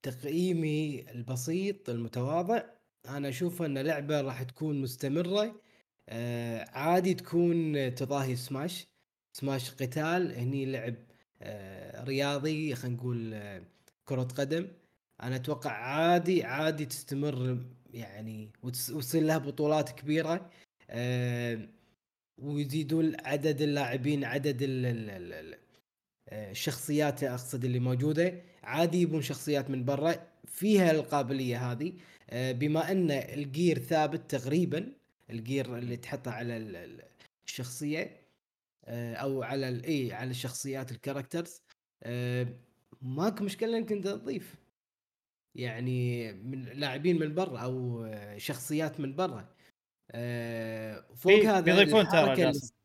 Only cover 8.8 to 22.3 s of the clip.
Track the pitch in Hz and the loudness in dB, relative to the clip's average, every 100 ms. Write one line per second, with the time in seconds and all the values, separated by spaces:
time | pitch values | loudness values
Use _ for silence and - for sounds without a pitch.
8.8 | - _ _ _ _ - 139 135 127 - | -14 _ _ _ _ -6 -2 -2 -4 -6
9.8 | 127 156 156 180 175 123 123 139 135 131 | -4 -2 0 2 0 -2 -2 -2 -2 -4
10.8 | 117 113 - _ _ _ 98 104 98 95 | -4 -8 -14 _ _ _ -12 -12 -12 -14
11.8 | - 107 127 135 139 143 151 156 156 123 | -14 -10 -4 0 0 0 0 0 -2 -2
12.8 | 127 120 123 120 110 107 101 95 87 _ | -2 -2 -2 -2 -4 -8 -10 -12 -16 _
13.8 | _ _ - 131 127 127 139 160 190 - | _ _ -4 -2 -2 -2 -2 -2 -4 -12
14.8 | _ _ _ _ 123 131 127 143 139 107 | _ _ _ _ -6 -6 -4 -4 -4 -6
15.8 | 123 147 170 175 170 180 113 135 156 151 | -2 2 6 4 4 2 0 0 0 0
16.8 | 143 - - 139 147 127 127 123 123 - | -6 -8 -6 -2 -2 -2 -2 -2 -6 -16
17.8 | - 117 107 101 110 107 107 - 127 123 | -18 -14 -14 -12 -12 -12 -14 -12 -10 -6
18.8 | - 147 127 165 156 160 139 135 147 156 | -6 -6 0 2 4 2 0 -2 2 2
19.8 | 151 - 139 156 156 175 - - - _ | 0 -6 -2 0 2 -2 -4 -20 -20 _
20.8 | - 113 123 123 123 120 120 113 107 _ | -10 -4 -2 0 0 -2 -2 -4 -8 _
21.8 | _ _ _ _ _ | _ _ _ _ _